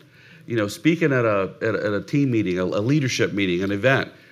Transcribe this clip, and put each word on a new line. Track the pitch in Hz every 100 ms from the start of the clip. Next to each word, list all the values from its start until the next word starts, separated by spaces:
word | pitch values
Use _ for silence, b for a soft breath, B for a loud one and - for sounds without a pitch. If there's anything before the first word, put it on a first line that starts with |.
| B B B B B
you | 117
know, | 104
speaking | - 156 165 165
at | 131 117
a, | 101 95 -
at | 110 104
a, | 107
at |
a | 104
team | - 143 139
meeting, | 117 92 90
a, |
a | 90 98
leadership | 110 151 131 - 101
meeting, | 98 98 87
an | 98
event, | 101 113 135 - B B